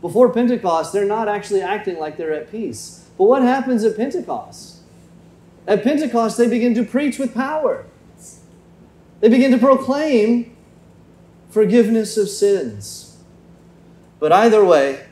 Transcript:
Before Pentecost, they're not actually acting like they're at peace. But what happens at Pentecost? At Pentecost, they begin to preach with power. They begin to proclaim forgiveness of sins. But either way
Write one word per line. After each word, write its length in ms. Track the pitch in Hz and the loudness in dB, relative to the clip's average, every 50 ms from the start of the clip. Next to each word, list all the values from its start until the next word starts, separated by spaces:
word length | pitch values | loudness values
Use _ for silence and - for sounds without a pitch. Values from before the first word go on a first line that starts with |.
Before 300 | - 170 151 220 254 233 | -10 -4 2 2 2 2
Pentecost, 640 | - 226 247 240 247 208 - 185 165 160 160 - - | 2 0 0 0 -2 -2 -2 -2 -2 -2 -2 -4 -4
they're 120 | 202 202 | -2 -2
not 220 | 202 208 220 226 | -2 -2 -4 -4
actually 340 | 208 208 208 202 - 208 190 | -4 -4 -6 -6 -4 -4 -4
acting 360 | 180 180 202 208 208 196 180 | -2 -2 -6 -6 -6 -8 -8
like 200 | 160 156 156 151 | -8 -10 -10 -10
they're 160 | 170 170 160 156 | -10 -6 -6 -6
at 180 | 147 151 - | -8 -8 -12
peace. 560 | - 220 220 151 113 - - - - - - _ _ | -12 -10 -10 -10 -10 -12 -16 -20 -20 -20 -20 _ _
But 60 | - 190 | 0 2
what 180 | 214 254 277 | 2 4 4
happens 420 | 254 247 254 269 254 262 254 220 214 | 2 0 0 0 -2 -2 -2 0 0
at 120 | 220 - | -2 -2
Pentecost? 840 | - 233 285 - 359 247 - 139 110 101 - - - - - - - - _ - - - _ - - - - - _ _ - _ - - | -2 -6 -6 -6 -8 -8 -8 -10 -10 -10 -14 -20 -20 -20 -20 -20 -20 -20 _ -20 -20 -20 _ -20 -20 -20 -20 -20 _ _ -20 _ -18 -2
At 160 | - 214 202 | -2 -2 0
Pentecost, 560 | - 247 302 285 311 254 226 233 226 220 - | 2 0 0 0 -2 -2 0 0 -2 -2 0
they 100 | - 240 | 0 0
begin 280 | 240 220 240 233 247 226 | 2 2 0 0 0 0
to 80 | 226 233 | 0 -2
preach 340 | 202 - 262 294 285 233 | -2 -2 -2 -2 -2 -4
with 160 | - 269 240 - | -4 -6 -6 -4
power. 520 | 220 262 277 311 311 302 226 151 - - - _ _ _ - - _ - - - - - _ - - _ _ _ _ - _ _ _ _ _ _ - | -4 -6 -4 -4 -4 -2 -2 -4 -4 -10 -18 _ _ _ -20 -20 _ -20 -20 -20 -20 -20 _ -20 -20 _ _ _ _ -20 _ _ _ _ _ _ 2
They 80 | - 226 | 2 4
begin 220 | 233 262 262 269 | 4 6 4 4
to 60 | 247 | 4
proclaim 1000 | 247 220 277 262 254 - - 269 285 311 311 277 226 208 226 240 240 233 - - _ _ _ - - - - - - _ _ _ _ - _ _ _ _ - | 4 4 4 4 2 2 -4 -4 -2 -2 0 2 2 2 2 0 0 -2 -6 -14 _ _ _ -20 -20 -20 -20 -20 -20 _ _ _ _ -20 _ _ _ _ -4
forgiveness 680 | - 214 214 180 208 240 233 208 226 226 214 214 - | 0 2 2 4 4 4 4 4 2 -2 -2 -2 -2
of 120 | 214 202 - | -4 -4 -4
sins. 840 | - - 202 202 202 185 147 120 107 101 104 - - - - - - - - _ - - _ - - _ _ - _ _ - - - - - - _ | -2 0 0 2 2 0 -2 -6 -10 -14 -16 -16 -18 -18 -20 -20 -20 -20 -20 _ -20 -20 _ -20 -20 _ _ -20 _ _ -20 -20 -20 -20 -20 -20 _
But 140 | _ 151 151 | _ 0 2
either 320 | 165 190 220 233 214 214 202 | 4 4 6 4 4 4 4
way 420 | 180 170 147 139 139 135 139 - - | 6 4 4 2 0 -4 -8 -14 -20